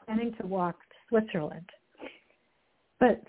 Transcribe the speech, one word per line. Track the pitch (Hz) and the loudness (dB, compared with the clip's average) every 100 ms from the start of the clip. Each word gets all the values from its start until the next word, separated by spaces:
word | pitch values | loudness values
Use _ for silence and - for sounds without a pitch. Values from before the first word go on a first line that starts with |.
| - | -4
planning | 220 233 226 | -2 -2 -6
to | 185 | -6
walk | 190 175 - | -2 -2 -4
to | - - _ | -16 -20 _
Switzerland. | 220 220 180 156 160 175 - _ _ - - _ _ _ _ _ _ _ _ | 0 2 -4 -4 -8 -16 -20 _ _ -18 -18 _ _ _ _ _ _ _ _
But | 247 - | 4 4